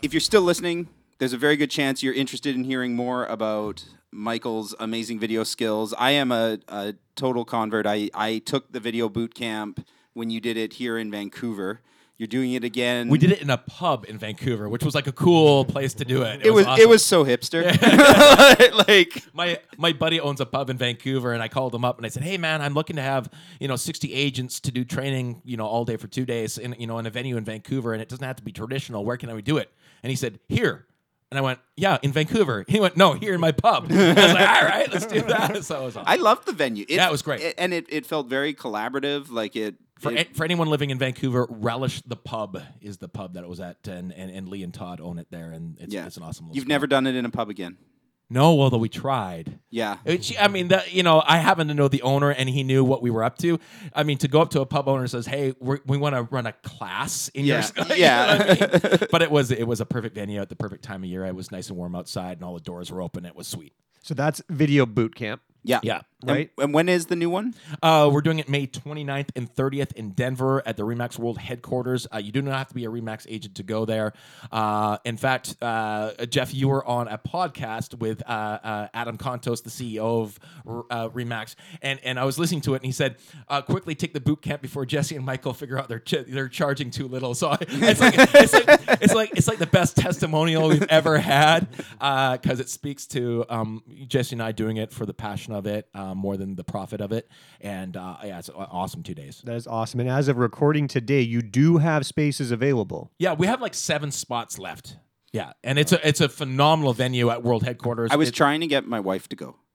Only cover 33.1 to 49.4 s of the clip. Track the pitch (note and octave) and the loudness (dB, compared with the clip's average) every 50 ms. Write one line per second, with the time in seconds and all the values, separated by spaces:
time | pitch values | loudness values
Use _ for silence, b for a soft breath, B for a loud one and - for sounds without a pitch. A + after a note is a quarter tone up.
33.1 | C#3+ - G#3+ G#3 F#3 F3 E3 D#3+ D3 - - A#3 G#3 C3 - - D#3+ F#3+ G3 E3 | 6 2 -2 -4 -2 0 2 0 0 4 4 4 4 4 0 2 4 6 6 8
34.1 | E3+ F#3 G3 F3 F3 - G3+ G3 - - - - - - - C4 G3+ F3 F#3 - | 8 8 8 8 8 6 6 6 6 4 4 2 2 0 -2 -2 -2 -6 -6 -2
35.1 | F#3 - C#3+ C3+ E3 - - - G#3 G#3 D#3 - E3+ C#3 C3 B2+ G#2+ F#2+ F2+ - | -2 -2 0 0 0 0 0 -2 -2 -6 -6 -6 -8 -6 -8 -8 -10 -6 0 0
36.1 | F3 - F4+ G#3+ A3+ - - - A#3 D#3+ D3 C3 A2+ G2+ G#2 - D3+ E3+ F3+ F3 | 2 4 4 2 2 2 0 -8 -2 -2 -2 -2 -2 -6 -6 -2 0 2 2 2
37.1 | D#3 C#3+ - D#3 C#3 A2 D3+ E3 - - F3 F3+ F3+ E3+ E3 - D3+ D3+ C3 - | 0 -2 -4 -4 -6 -4 -6 -8 -4 -4 -4 -2 -2 -4 -6 -4 -8 -8 -6 -4
38.1 | E3 D#3 C#3 A#2+ C3 C3+ C#3 D3+ D3 - - C3 G#2+ G#2+ G#2+ A#2+ B2+ C#3 C3+ C#3+ | -6 -6 -4 -2 -4 -2 -2 -2 -6 -6 -8 -8 -6 -6 -6 -4 -6 -4 -4 -4
39.1 | C#3+ C#3+ C#3 - A#2+ A2+ A2 G#2 - A2 G#2+ G#2+ - _ _ _ _ _ - - | -4 -6 -8 -8 -6 -6 -6 -4 -4 -6 -6 -6 -8 _ _ _ _ _ -6 -4
40.1 | A#2+ B2 E3+ - - - D#3+ D#3+ F3+ E3+ E3 D#3 D3+ C#3 D3 C#3 C3+ B2+ C3+ C3 | -2 -2 -4 -4 -4 -6 -4 -2 0 0 0 0 0 0 -2 -4 -4 -4 -4 -4
41.1 | B2+ - - C3 B2 B2 A#2+ - A#2+ A2 G#2 A#2 A#2 B2+ C3+ B2 - - - A#2+ | -4 -4 -4 -2 0 0 -2 -2 -6 -6 -4 -4 -4 -2 -4 -6 -6 -8 -10 -12
42.1 | A#2+ - _ - - A2+ G#2+ G2 F#2 F2+ - - - - - G#2 G2 F2+ - F2+ | -12 -12 _ -10 -8 -8 -8 -8 -10 -14 -14 -16 -20 -20 -16 -16 -16 -16 -16 -16
43.1 | _ - G2 F#2 F2+ F2+ F2 F2 F2+ E2+ F#2+ F2 F2 _ _ F#2 F#2 F2+ F2 F#2 | _ -14 -14 -12 -14 -14 -14 -14 -14 -14 -14 -14 -16 _ _ -14 -12 -10 -12 -12
44.1 | E2 E2 F#2+ F#2 F2+ F#2+ F#2+ F#2 G2 G2+ F#2 F2 F2 - F#2+ F2+ F2+ E2+ D#2 F2 | -12 -12 -14 -14 -12 -14 -12 -12 -10 -10 -10 -12 -12 -12 -14 -14 -14 -14 -12 -12
45.1 | F2 E2+ E2 _ - E2+ E2 E2 E2 E2 E2 E2 D#2 - - - - F#2+ E2+ - | -12 -12 -14 _ -16 -16 -14 -14 -14 -14 -14 -14 -16 -16 -16 -12 -12 -12 -12 -12
46.1 | - F2+ E2+ D#2+ - - E2 E2 - C#3 C3 B2+ D3 C#3+ C#3 C#3 C#3 C3+ C3 C3+ | -16 -18 -16 -16 -16 -16 -16 -12 -10 -10 -2 0 0 0 2 2 0 2 2 0
47.1 | B2+ B2+ A#2+ A#2 - B2 A2+ G#2 G2+ F#2+ F#2 F2 F#2 _ _ _ _ _ _ _ | -2 -2 -4 -4 -4 -6 -6 -6 -6 -12 -12 -14 -14 _ _ _ _ _ _ _
48.1 | _ _ _ _ A#2 B2+ C#3 E3 E3+ D3 C#3 C3 B2 A2+ A2+ A2 - - - C3+ | _ _ _ _ 0 4 6 6 6 6 4 4 4 2 -2 -2 -6 -8 -4 -4
49.1 | C3+ B2 G#2 F#2 F2 E2 | -4 -4 -4 -6 -8 -12